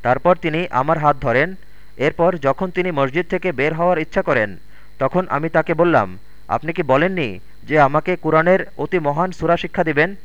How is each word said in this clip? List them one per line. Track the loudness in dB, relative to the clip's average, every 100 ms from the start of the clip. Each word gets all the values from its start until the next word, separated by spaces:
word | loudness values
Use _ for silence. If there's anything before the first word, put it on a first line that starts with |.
তারপর | 2 2 4 2
তিনি | 0 -2 -2
আমার | -2 0 2
হাত | 2 2
ধরেন। | 2 2 0 -4 -14 -14 -14 -2
এরপর | -2 2 0 2
যখন | 0 0 -2
তিনি | -2 -2
মসজিদ | 0 0 0 -2
থেকে | -2 -2
বের | 0 0
হওয়ার | 2 0 0
ইচ্ছা | 0 -2
করেন, | 2 2 0 -4 -14 -14 -14 -4
তখন | 0 0 0
আমি | -2 0
তাকে | 0 0
বললাম, | 2 4 4 2 -6 -14 -14 -4
'আপনি | -4 -2
কি | -4
বলেননি | 2 2 2 -2 -4 -6 -12 -14
যে | 0 4
আমাকে | 4 4 0 -2
কুরআনের | 2 4 4 2 0 -6
অতি | -2 0
মহান | 0 0 -2
সূরা | -2 0 0
শিক্ষা | 0 -2
দিবেন?' | 0 2 0 -2